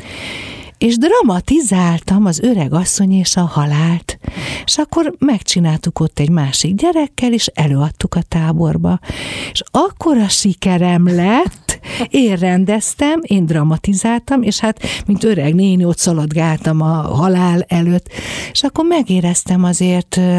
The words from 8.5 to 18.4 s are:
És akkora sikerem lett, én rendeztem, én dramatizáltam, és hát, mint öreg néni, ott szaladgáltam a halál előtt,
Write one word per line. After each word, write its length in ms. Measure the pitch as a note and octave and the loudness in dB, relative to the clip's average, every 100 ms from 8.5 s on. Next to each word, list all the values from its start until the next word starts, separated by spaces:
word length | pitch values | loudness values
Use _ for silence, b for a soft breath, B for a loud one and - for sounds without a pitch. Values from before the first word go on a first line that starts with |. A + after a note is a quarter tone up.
| D#3+ D#3+ E3 E3+ F3+ B B B B B | 0 0 0 0 -2 B B B B B
És 120 | - - | -8 -4
akkora 560 | B3+ F#4+ - E4+ C4 G3+ | 0 0 0 0 2 2
sikerem 880 | - G3+ F3+ F#3+ F3+ F3+ F3 F3 F3 | 0 0 0 0 2 2 2 2 2
lett, 640 | F3+ B3 F#4 - - - B B B3 | 2 2 0 -4 -10 -10 B B -2
én 260 | C#4 A#3 F#3 | 0 2 2
rendeztem, 840 | F3+ F3+ F#3+ G#3+ - - D4 E4 | 2 2 2 0 -2 -2 -2 0
én 220 | E4 G3 D#3+ | 0 0 2
dramatizáltam, 960 | D#3 D3+ D#3+ - F#3+ A#3 A#3 - C4+ | 2 2 0 0 0 0 -2 0 0
és 180 | G#3+ - | 0 -2
hát, 200 | A3 - B B - | -2 -4 B B -2
mint 180 | G3 | 0
öreg 320 | A3+ F#3+ C#3+ E3+ | 2 0 2 2
néni, 300 | G3 F3+ F3 | 2 2 2
ott 120 | E3 | 0
szaladgáltam 840 | F#3 D#3+ D3+ D#3 E3 D#3 D#3+ D#3+ | 0 0 -2 0 0 0 0 0
a 120 | D#3 | 0
halál 720 | E3 D3+ C3+ F#3 F3+ F3+ E3+ - | 0 -2 0 2 2 2 0 0
előtt, 420 | F3 E3+ F3+ - B B B | 0 2 0 -2 B B B